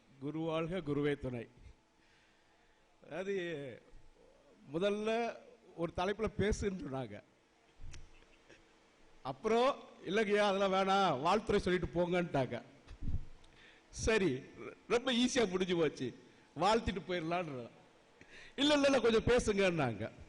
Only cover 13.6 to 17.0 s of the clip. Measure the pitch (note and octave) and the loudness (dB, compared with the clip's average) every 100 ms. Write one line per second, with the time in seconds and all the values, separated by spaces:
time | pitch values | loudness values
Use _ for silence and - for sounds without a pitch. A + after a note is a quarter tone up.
13.6 | - - _ - - A3 F#3+ C3 - - | -20 -20 _ -6 0 2 2 0 -6 -14
14.6 | G#2+ - - A3 C4 A#3+ B3 C4 G#3+ F#3 | -16 -16 0 0 2 2 2 2 0 0
15.6 | F#3 F3 D3+ - B2+ - - - - - | 0 2 2 0 -8 -8 -20 -20 -18 0
16.6 | F#3 A3+ A3+ F#3+ | 2 4 2 -6